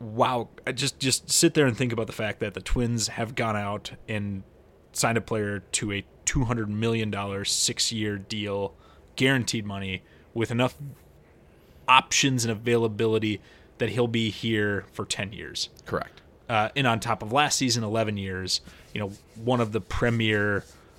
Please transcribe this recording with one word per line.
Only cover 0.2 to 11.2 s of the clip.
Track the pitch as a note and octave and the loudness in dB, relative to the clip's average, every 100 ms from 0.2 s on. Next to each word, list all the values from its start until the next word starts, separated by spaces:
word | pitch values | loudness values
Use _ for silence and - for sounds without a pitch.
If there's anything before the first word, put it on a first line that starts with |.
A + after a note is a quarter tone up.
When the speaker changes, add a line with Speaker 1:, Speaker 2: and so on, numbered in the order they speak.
| A#2+ B2 A2+ - - | 2 2 -2 -6 -6
Speaker 1:
just, | B2 C3+ - | -2 -4 0
just | C3+ - - | 0 0 0
sit | - E3+ | 4 4
there | D#3 C#3 | 6 4
and | |
think | A2 B2+ | 4 0
about | A2+ A2 | -2 -4
the | |
fact | - G#2+ - | -4 -4 -4
that | G#2+ | -6
the | F#2+ | -6
Twins | F#2 B2+ A#2 A#2 A2 | 0 2 2 0 -2
have | - A2+ | -4 -6
gone | C3 A2+ G#2 | -2 -2 0
out | G2+ G#2 - - - | -2 -6 -8 -16 -6
and | G#2+ G2+ G2 - - - - _ | -4 -4 -6 -10 -20 -20 -20 _
signed | - B2 A2+ | 0 2 2
a | |
player | - A2+ G#2 G2+ | 0 -2 -2 -4
to | - - A2 | -4 -4 -2
a | G2+ - - | -4 -8 -8
two | - D3 | -2 0
hundred | A#2 A#2+ G#2 | 0 0 -2
million | G#2 A#2 A2+ G#2+ | 0 0 0 -2
dollar | G2+ G2+ G2 | -4 -4 -4
six-year | G2+ - - A#2 - A2+ G#2+ G2+ | -2 0 0 0 -2 0 -2 -4
deal, | F#2+ A2 G#2 G2+ G2 - - - - | -4 -6 -2 -2 -4 -8 -20 -20 -16
guaranteed | - C3 C3+ G#2+ A#2 G#2 | 0 2 4 2 -4 -4
money, | G2 F#2+ F#2 - - - | -6 -4 -6 -8 -20 -10
with | A2+ A2+ | -4 -2
enough | A#2+ B2+ - C#3+ B2 - - | 2 0 -2 -12 -16 -20 -20